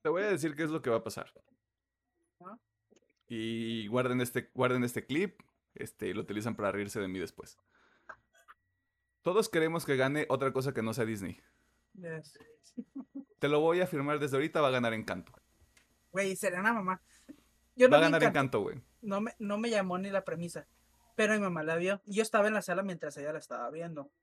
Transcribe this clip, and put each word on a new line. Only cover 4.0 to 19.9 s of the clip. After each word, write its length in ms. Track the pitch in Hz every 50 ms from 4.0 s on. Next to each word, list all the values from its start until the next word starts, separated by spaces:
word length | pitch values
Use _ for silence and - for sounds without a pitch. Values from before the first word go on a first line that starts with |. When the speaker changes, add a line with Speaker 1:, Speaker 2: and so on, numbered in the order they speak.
| 123 123 127 123
Speaker 1:
este, 300 | 123 120 - 123 - _ _
guarden 300 | 127 127 127 127 127 123
este 220 | 120 - 117 -
clip, 360 | - 131 156 202 185 - - - _ _ _ _ _ _
este, 340 | - - - - _ 104
y 60 | 95 90
lo 80 | 104
utilizan 340 | 95 - 98 104 110 120 104
para 160 | - 104 98
reírse 280 | 95 101 104 104 - 113
de 60 | 98
mí 120 | 92 92 92
después. 380 | 85 - _ - - - - _ _ _ _ _ _ _ _ _ _ - - _ _ _ _ _ _ - - _ _ _ _ _ _ _ _ _ _ _ _ _
Todos 280 | _ 170 180 220 214 -
queremos 360 | - 165 160 160 165 165 -
que 120 | - 139
gane 300 | 131 131 135 143 151 151 -
otra 240 | 127 131 135 135 -
cosa 200 | 135 131 139 -
que 100 | 117 107
no 100 | 113 110
sea 120 | 123 113
Disney. 360 | 110 113 101 95 87 90 - _ _ _ _ _ _ _ _ _ _ _
Speaker 2:
Yes. 440 | 196 175 165 160 160 151 - - - - - - _ _ - _ 254 247 _ _ 277 - _ _ 277 269 _ _ _
Speaker 1:
Te 80 | -
lo 120 | 143 147 147
voy 180 | 156 165 170 180
a 60 | 180
afirmar 340 | 180 180 143 139 147 151 151
desde 160 | 143 143 131
ahorita, 240 | 135 147 165 - 165
va 60 | 151
a 40 | 131
ganar 220 | 127 127 120 117 113
Encanto. 380 | 110 110 - 92 92 85 - - - _ _ _ _ _ _ _ _ _ _ _ _ _ _
Speaker 2:
Güey, 240 | - 190 196 190 190
sería 240 | - 208 190 175 180
una 140 | 196 220 233
mamá. 280 | 220 190 180 185 185 _ _ _ - _ - - - _ _ _ _ _ _ _
Yo 120 | - 247 254
Speaker 1:
Va 20 |
Speaker 2:
no 40 | 147
Speaker 1:
a 40 | 147
Speaker 2:
vi 40 | 160
Speaker 1:
ganar 160 | 165 165 160 156
Speaker 2:
Encanto. 360 | - 170 147 135 131 127 110
Speaker 1:
Encanto, 20 |
güey. 220 | 98 92 - 123 - _ _ _
Speaker 2:
No 200 | - 208 196 202
me, 120 | 214 240 - _
no 180 | 214 202 208
me 120 | 214 226 240
llamó 260 | 220 208 190 185